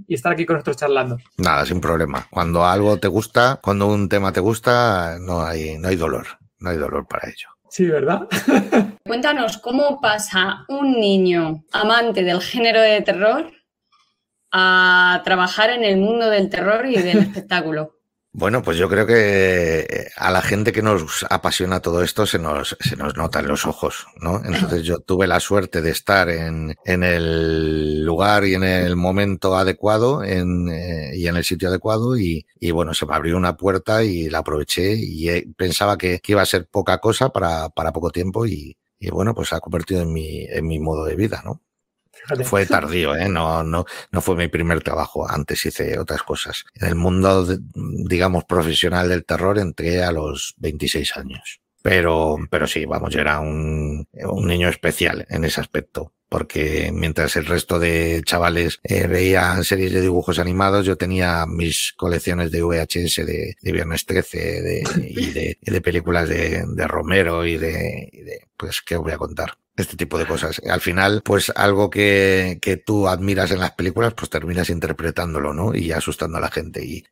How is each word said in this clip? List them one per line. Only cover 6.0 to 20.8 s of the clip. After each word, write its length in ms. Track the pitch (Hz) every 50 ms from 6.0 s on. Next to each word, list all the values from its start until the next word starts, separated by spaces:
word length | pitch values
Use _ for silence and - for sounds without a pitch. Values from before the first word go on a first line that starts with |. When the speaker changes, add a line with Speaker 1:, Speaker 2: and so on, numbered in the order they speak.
| 82 78 65 57 - - - - _ _ _ _
Speaker 2:
no 100 | - 90
hay 60 | 87
dolor 300 | 80 71 71 71 73 73 -
para 200 | - - - -
ello. 200 | - - - - - _ _ _
Speaker 1:
Sí, 180 | - - 185
¿verdad? 420 | 170 156 147 135 147 175 - - - - - - - 294 - -
<laughs> 380 | - - 247 202 - - - _
Speaker 3:
Cuéntanos, 540 | - 226 240 254 302 294 294 240 220 220 -
¿cómo 420 | - 240 247 262 285 285 277 277
pasa 640 | - 226 214 214 208 - - 190 185 190 190 - - -
un 240 | 269 277 285 269 262
niño 720 | 233 214 202 196 190 185 180 175 170 165 160 160 156 - _ -
amante 500 | 214 214 214 226 240 233 233 214 208 185
del 160 | 180 175 180
género 400 | 185 - - 247 233 233 220 220
de 200 | 220 220 214 208
terror 500 | 196 - 190 175 196 214 233 294 330 - - _ _ _ _ _ _ _ _ _ _ _ _ _ _ _ _ _ _ _ -
a 720 | 185 185 185 185 185 180 185 180 180 180 180 180 175 -
trabajar 460 | - 190 185 180 190 - 214 214 220
en 140 | 247 240 233
el 120 | 208 196
mundo 340 | 190 190 208 226 233 233 220
del 200 | 214 202 196 185
terror 360 | - - 170 190 214 226 247
y 100 | 269 254
del 220 | 202 175 180 175 214
Speaker 2:
<laughs> 20 |
Speaker 3:
espectáculo? 760 | 196 - - 190 - - 185 180 160 160 156 151 156 156 - _ _ _ _ _ _ _ -
Speaker 2:
Bueno, 300 | 73 85 - 117 127 -
pues 160 | - 82 82
yo 100 | 90 95
creo 200 | 92 98 110 101
que, 720 | 117 117 110 104 101 98 95 92 92 90 87 82 80 80
eh, 280 | 78 - - - - - -
a 140 | - - 92
la 100 | 92 92
gente 300 | 90 - - 101 107 113
que 120 | 107 110